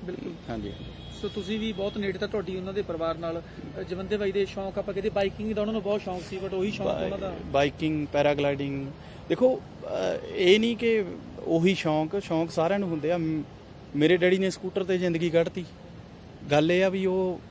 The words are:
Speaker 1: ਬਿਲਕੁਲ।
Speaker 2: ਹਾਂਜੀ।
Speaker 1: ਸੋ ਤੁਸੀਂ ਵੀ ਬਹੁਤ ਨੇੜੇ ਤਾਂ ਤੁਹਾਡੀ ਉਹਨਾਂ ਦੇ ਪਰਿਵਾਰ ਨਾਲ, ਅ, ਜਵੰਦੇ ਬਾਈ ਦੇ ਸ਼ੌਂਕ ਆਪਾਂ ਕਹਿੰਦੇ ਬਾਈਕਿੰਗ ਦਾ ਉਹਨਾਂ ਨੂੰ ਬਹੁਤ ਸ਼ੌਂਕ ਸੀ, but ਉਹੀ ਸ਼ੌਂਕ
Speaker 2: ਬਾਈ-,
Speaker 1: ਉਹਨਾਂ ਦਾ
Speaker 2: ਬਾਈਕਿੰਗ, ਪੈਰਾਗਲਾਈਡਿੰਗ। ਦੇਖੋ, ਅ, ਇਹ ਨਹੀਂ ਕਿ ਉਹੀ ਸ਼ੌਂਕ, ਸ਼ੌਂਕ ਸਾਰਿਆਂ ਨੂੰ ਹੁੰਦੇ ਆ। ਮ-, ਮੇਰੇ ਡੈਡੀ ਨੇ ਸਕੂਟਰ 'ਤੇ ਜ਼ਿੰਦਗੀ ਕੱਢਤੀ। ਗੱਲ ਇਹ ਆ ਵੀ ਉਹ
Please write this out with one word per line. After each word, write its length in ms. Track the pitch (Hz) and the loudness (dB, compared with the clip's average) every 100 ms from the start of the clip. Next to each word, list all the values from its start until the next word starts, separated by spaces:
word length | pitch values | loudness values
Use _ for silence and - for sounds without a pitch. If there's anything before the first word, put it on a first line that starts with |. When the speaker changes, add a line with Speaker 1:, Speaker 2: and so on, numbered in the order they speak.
Speaker 1:
ਬਿਲਕੁਲ। 300 | 175 180 190 170 - | -8 -8 -8 -10 -8
Speaker 2:
ਹਾਂਜੀ। 240 | 113 101 95 - - - - | -6 -6 -8 -12 -14 -14 -8
Speaker 1:
ਸੋ 60 | 202 | -8
ਤੁਸੀਂ 320 | 214 180 220 | -6 -4 -2
ਵੀ 140 | 220 | -2
ਬਹੁਤ 240 | 190 196 214 | -2 -4 -2
ਨੇੜੇ 220 | 196 185 | -4 -2
ਤਾਂ 80 | 202 | -2
ਤੁਹਾਡੀ 300 | 214 190 185 | -4 -4 -6
ਉਹਨਾਂ 160 | 185 | -4
ਦੇ 80 | 190 | -4
ਪਰਿਵਾਰ 360 | 202 165 165 160 | -4 -2 -2 -2
ਨਾਲ, 240 | 165 165 | -4 -6
ਅ, 420 | 160 - - - | -8 -14 -12 -10
ਜਵੰਦੇ 340 | 185 180 185 208 | -8 -6 -2 0
ਬਾਈ 140 | 202 | 0
ਦੇ 140 | 196 190 | 0 0
ਸ਼ੌਂਕ 320 | 202 196 196 | -2 -6 -4
ਆਪਾਂ 140 | 196 | -4
ਕਹਿੰਦੇ 160 | 196 202 | -2 -2
ਬਾਈਕਿੰਗ 440 | 202 196 - 214 | 2 0 0 -4
ਦਾ 80 | 214 | -2
ਉਹਨਾਂ 120 | 208 | 0
ਨੂੰ 100 | 220 | -2
ਬਹੁਤ 180 | 196 208 | 0 -2
ਸ਼ੌਂਕ 220 | 202 180 170 | -2 -8 -6
ਸੀ, 80 | 190 | -6
but 180 | 190 190 | -4 0
ਉਹੀ 160 | 196 | 0
ਸ਼ੌਂਕ 180 | 202 - | 0 0
Speaker 2:
ਬਾਈ-, 160 | 73 113 | 0 0
Speaker 1:
ਉਹਨਾਂ 120 | 196 | -2
ਦਾ 180 | 190 170 - | -6 -6 0
Speaker 2:
ਬਾਈਕਿੰਗ, 640 | 139 143 - 160 156 147 | 4 4 2 0 0 0
ਪੈਰਾਗਲਾਈਡਿੰਗ। 800 | 147 147 143 143 139 143 139 139 - - - - | 4 4 4 2 2 -2 -4 -6 -10 -16 -16 -2
ਦੇਖੋ, 320 | 165 254 240 - - | 4 4 4 -4 -14
ਅ, 420 | - - 185 170 - - | -6 -2 0 -2 -4 2
ਇਹ 240 | 180 208 | 6 8
ਨਹੀਂ 180 | 226 226 | 6 2
ਕਿ 280 | 233 226 185 170 - - | 2 2 0 -6 -12 -10
ਉਹੀ 360 | - 165 170 190 | 0 4 6 4
ਸ਼ੌਂਕ, 460 | 160 156 156 202 | 2 2 2 -2
ਸ਼ੌਂਕ 300 | 196 160 165 | -2 0 0
ਸਾਰਿਆਂ 280 | 170 165 196 | 2 2 2
ਨੂੰ 100 | 196 | 0
ਹੁੰਦੇ 220 | 165 147 | -2 0
ਆ। 60 | 175 | 0
ਮ-, 260 | 160 156 143 - - - - 143 | 0 -2 -4 -12 -20 -20 -8 2
ਮੇਰੇ 220 | 151 175 | 6 6
ਡੈਡੀ 200 | 180 185 | 6 4
ਨੇ 120 | 190 | 2
ਸਕੂਟਰ 320 | - 185 196 | -2 -4 -4
'ਤੇ 160 | 185 185 | 0 2
ਜ਼ਿੰਦਗੀ 320 | 180 165 170 | 2 2 2
ਕੱਢਤੀ। 360 | 165 170 185 170 - - - - - - - - | 4 2 -2 -10 -12 -18 -18 -18 -18 -18 -14 2
ਗੱਲ 200 | 143 156 | 4 6
ਇਹ 140 | 175 190 | 6 4
ਆ 40 | |
ਵੀ 160 | 190 190 | 2 0
ਉਹ 360 | 185 185 175 117 | 2 0 -2 -8